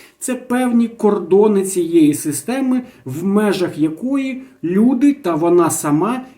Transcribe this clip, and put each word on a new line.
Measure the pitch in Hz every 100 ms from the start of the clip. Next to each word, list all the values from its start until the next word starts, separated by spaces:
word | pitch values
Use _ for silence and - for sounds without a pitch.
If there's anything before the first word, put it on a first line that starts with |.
| - -
це | -
певні | 254 - 247 254 233 233
кордони | - 208 202 165 196 220 196
цієї | 190 180 165 170 151
системи, | 147 156 139 - 262 262 254 247 -
в | 135 147
межах | 190 208 208 175 165 -
якої | 156 156 247 277 269 254 - -
люди | 160 190 240 247 285
та | 277 180
вона | 160 170 175 160
сама | - 156 147 202 254 -